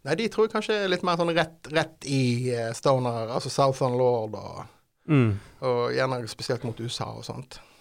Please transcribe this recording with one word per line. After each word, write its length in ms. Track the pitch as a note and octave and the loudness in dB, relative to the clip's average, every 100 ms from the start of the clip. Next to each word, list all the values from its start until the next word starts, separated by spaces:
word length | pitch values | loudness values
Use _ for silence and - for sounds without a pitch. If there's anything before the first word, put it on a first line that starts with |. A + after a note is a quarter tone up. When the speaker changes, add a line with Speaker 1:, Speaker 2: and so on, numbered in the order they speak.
Speaker 1:
Nei, 100 | C3+ | -4
de 140 | E3+ A3 | -2 0
tror 160 | A3 A3 | 2 2
jeg 60 | |
kanskje 220 | A3 G#3 G#3 | 0 -2 0
er 40 | G3 | 0
litt 140 | F3+ | 0
mer 140 | F3+ E3+ | 0 2
sånn 160 | E3+ | 2
rett, 320 | E3 D#3+ - - | 2 0 -4 -4
rett 320 | D#3 D#3 - C#3+ | 0 0 -4 -2
i, 440 | C3+ B2 A#2+ B2+ | 2 2 2 0
eh, 200 | A#2+ A2+ | -2 -4
stoner, 540 | A2+ C#3+ C3 B2 A#2 A2+ | 0 2 4 2 -2 -4
altså 220 | B2+ C3+ | -4 -2
Southern 460 | - C#3 C3+ C3 B2 | 2 2 4 0 2
Lord 360 | B2 A#2+ A2 | 2 2 -2
og 320 | G2 G2 - - _ _ _ - | -8 -10 -12 -16 _ _ _ 2
Speaker 2:
Mm. 300 | D3 A2+ G2+ - - | 4 4 2 -6 -6
Speaker 1:
og 300 | C3 A#2+ B2 | -2 0 0
gjerne 360 | B2+ C3 B2 A2+ | 0 0 -2 -6
spesielt 340 | - B2+ A#2+ | -8 -4 -4
mot 140 | B2 A2 | -4 -6
U 40 | A#2 | -6
S 140 | - | -6
A 40 | - | -8
og 180 | A2 | -10
sånt. 340 | A2 B2 - - - _ | -12 -12 -12 -18 -20 _